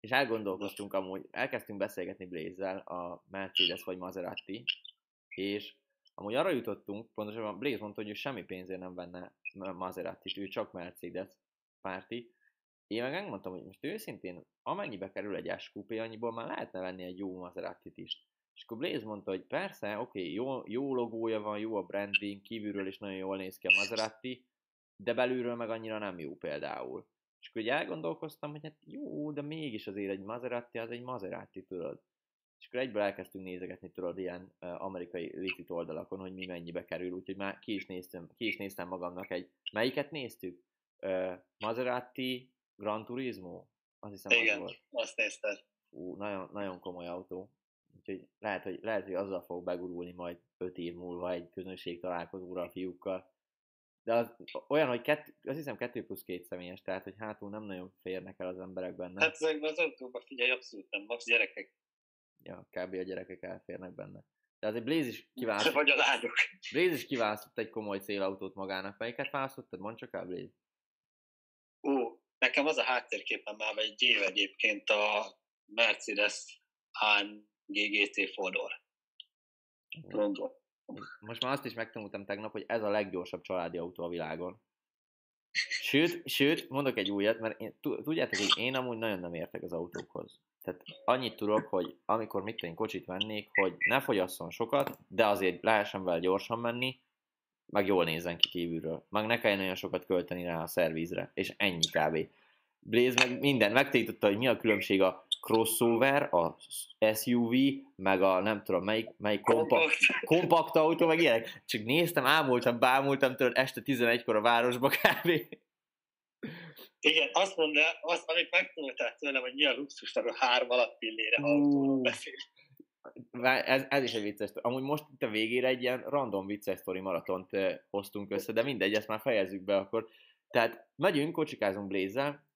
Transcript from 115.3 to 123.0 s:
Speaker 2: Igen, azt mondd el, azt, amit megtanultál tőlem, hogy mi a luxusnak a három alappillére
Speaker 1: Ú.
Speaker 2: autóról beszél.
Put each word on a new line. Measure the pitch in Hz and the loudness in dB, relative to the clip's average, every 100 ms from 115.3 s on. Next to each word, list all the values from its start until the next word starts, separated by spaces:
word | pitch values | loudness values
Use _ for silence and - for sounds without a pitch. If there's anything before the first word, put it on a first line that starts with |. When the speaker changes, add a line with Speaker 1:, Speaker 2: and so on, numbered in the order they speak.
| 160 - - _ _ _ _ _ _ _ _ - 165 170 - - _ | 4 2 -14 _ _ _ _ _ _ _ _ -10 -10 -14 -18 -20 _
Speaker 2:
Igen, | 151 160 143 | 4 6 4
azt | 175 190 - | 4 2 4
mondd | 156 147 | 4 6
el, | 160 165 | 4 2
azt, | 156 170 - | 0 -2 2
amit | 165 160 | 0 4
megtanultál | 175 180 - 143 120 120 - | 2 0 -4 -8 -2 -2 -2
tőlem, | 147 135 | -2 -2
hogy | 127 | -2
mi | 131 | 2
a | 147 | 4
luxusnak | 123 143 - - - 113 | 4 -4 -10 -4 -2 -2
a | - | 2
három | 127 123 123 | 4 4 4
alappillére | 123 113 - 110 110 110 117 | 4 2 0 -6 -2 0 2
Speaker 1:
Ú. | 147 | 4
Speaker 2:
autóról | 147 143 143 135 135 | 6 6 6 4 4
beszél. | 127 - - - - _ _ 135 - _ | 2 0 -8 -12 -14 _ _ _ -20 _